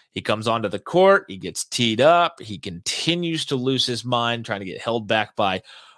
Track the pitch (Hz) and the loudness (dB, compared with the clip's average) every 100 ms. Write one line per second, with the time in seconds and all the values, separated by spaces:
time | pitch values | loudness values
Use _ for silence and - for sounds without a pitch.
0 | _ - - 110 110 113 104 101 - 175 | _ -6 -2 -2 0 0 -2 -6 0 4
1 | 190 196 - 190 90 - - - 117 110 | 6 6 2 -10 -8 -8 -6 0 0 4
2 | 147 175 170 - 107 95 104 87 - - | 6 6 2 -2 -14 -12 -10 -10 -8 -4
3 | 160 175 170 160 - 135 127 127 123 117 | -2 -2 -2 -4 -4 -2 0 0 -2 -4
4 | 120 120 117 117 113 101 95 - 117 117 | -2 0 0 -2 -4 -8 -8 -8 -4 -2
5 | 104 110 104 - 98 92 - - - | 0 0 0 -2 0 -2 -8 -20 -20